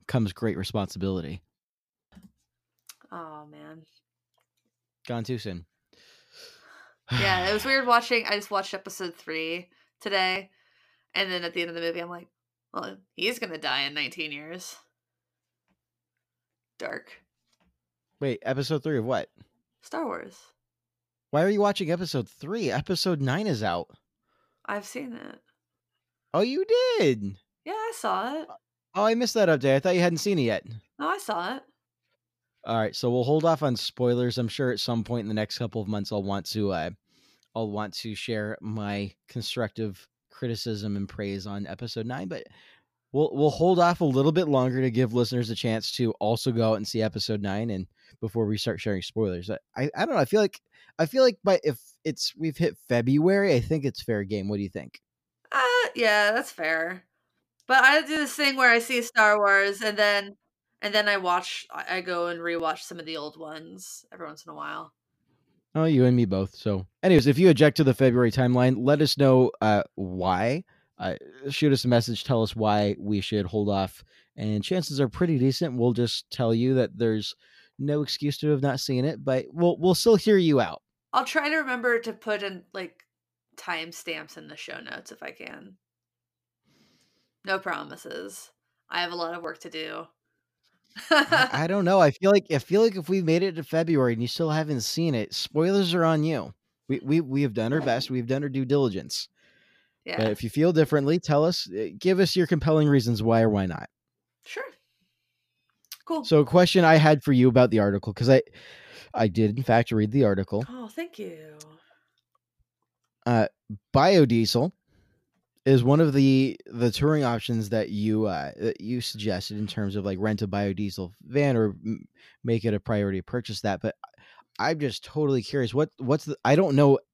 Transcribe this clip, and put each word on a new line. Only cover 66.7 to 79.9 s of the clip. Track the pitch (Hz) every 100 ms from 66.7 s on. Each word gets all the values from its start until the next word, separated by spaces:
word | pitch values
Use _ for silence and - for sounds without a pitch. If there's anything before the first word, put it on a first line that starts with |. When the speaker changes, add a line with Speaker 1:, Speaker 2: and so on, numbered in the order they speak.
| 98 92 _
Speaker 1:
anyways, | 190 165 123
if | 135
you | 185
object | 131 151 -
to |
the | 139
February | 123 135 120 120
timeline, | 131 123 123 127 123
let | 123 147
us | 151 -
know, | 139 131 127 -
uh, | 107 104 - -
why. | 92 92 92 92 113 151 - _ _ -
Uh, | 95 78 - 117 139
shoot | 139 151
us | 135 123
a |
message, | 120 117 113 -
tell | 120
us | 107 113
why | 107 104 104 -
we | 101 104
should | - 107 92
hold | 107 104
off. | 98 95 - - _ _ -
And | 107 107
chances | - 185 156 139
are | 131
pretty | - 180 147
decent | 131 127 165 123
we'll | 120
just | 120 120 - -
tell | - 117 113
you | 123
that | 131 117 -
there's | 117 110 104 - _ _ _ -
no | 139 147
excuse | 143 - 147 -
to | 151
have | 143
not | 139 131
seen | - 127 139
it, | 123
but | 135 131 -
we'll, | 160 175 135
we'll | 175